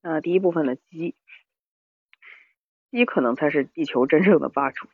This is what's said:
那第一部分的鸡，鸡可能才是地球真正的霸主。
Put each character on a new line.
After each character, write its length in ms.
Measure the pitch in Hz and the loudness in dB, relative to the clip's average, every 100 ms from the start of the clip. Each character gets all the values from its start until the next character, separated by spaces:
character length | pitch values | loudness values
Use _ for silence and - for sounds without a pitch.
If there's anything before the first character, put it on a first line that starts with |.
那 160 | 175 160 | -4 -6
第 120 | 170 | -2
一 80 | 185 | 0
部 100 | 185 | 0
分 160 | 170 143 | 0 -2
的 80 | |
鸡， 400 | 131 _ 165 170 - _ - _ _ _ _ _ _ _ _ - - _ _ _ _ _ | -4 _ -10 -10 -10 _ -20 _ _ _ _ _ _ _ _ -20 -20 _ _ _ _ _
鸡 140 | 240 | 0
可 160 | 240 - | 0 2
能 160 | 123 131 | 0 0
才 140 | 151 | 0
是 120 | 147 | 0
地 220 | 139 - | -4 -6
球 200 | 147 123 | -4 0
真 200 | 135 156 | 2 4
正 160 | 190 170 | 4 2
的 80 | 135 | 2
霸 240 | - 135 | -2 -4
主。 160 | - - | -6 -20